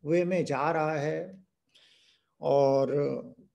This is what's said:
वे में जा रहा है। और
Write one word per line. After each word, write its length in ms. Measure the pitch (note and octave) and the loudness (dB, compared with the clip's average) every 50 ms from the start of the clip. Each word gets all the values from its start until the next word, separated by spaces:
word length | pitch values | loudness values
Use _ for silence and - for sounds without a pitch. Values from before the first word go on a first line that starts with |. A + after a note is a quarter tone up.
| - | -2
वे 200 | D3 E3 F3 F3 | 0 2 2 2
में 200 | F3 F#3 F3 D#3 | 2 0 -2 -2
जा 260 | - C#3+ B2+ C#3+ D#3+ | -2 -2 -2 0 0
रहा 240 | E3 D#3+ D#3 D#3 D#3+ | 0 0 0 0 -2
है। 520 | D3 C#3 D#3 D#3+ D#3+ F3 F#3+ F#3+ - - _ _ _ _ _ _ _ _ _ _ _ _ _ _ _ _ _ _ - | -2 -2 -2 -4 -4 -6 -10 -14 -20 -20 _ _ _ _ _ _ _ _ _ _ _ _ _ _ _ _ _ _ -6
और 500 | D3+ C#3+ C#3 C#3 C#3 C3+ C#3 C3+ C#3 B2 C3+ C#3+ C#3+ C3+ C3 A#2+ A#2 B2+ - - - _ | -2 2 2 4 4 4 4 2 2 0 0 -2 -2 -2 -4 -6 -8 -14 -20 -20 -20 _